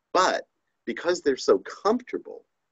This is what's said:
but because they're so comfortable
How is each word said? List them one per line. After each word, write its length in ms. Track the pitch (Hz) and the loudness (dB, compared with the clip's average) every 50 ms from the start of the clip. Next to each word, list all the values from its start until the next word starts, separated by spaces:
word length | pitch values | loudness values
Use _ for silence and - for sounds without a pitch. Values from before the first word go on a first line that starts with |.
| _ _ - | _ _ 0
but 340 | 180 185 143 - - - _ _ _ _ _ _ _ _ | 2 2 2 0 -2 -4 _ _ _ _ _ _ _ _
because 360 | 120 117 - - 170 180 175 | -8 -8 -4 -2 -2 -2 0
they're 140 | - 147 131 | 0 -2 -2
so 220 | - - - 107 95 | 2 4 4 4 4
comfortable 840 | - - - - - 196 240 247 - - - - - - 90 - - _ _ _ _ _ | 2 -4 -12 -2 0 0 0 0 -2 -6 -10 -10 -10 -12 -16 -18 -20 _ _ _ _ _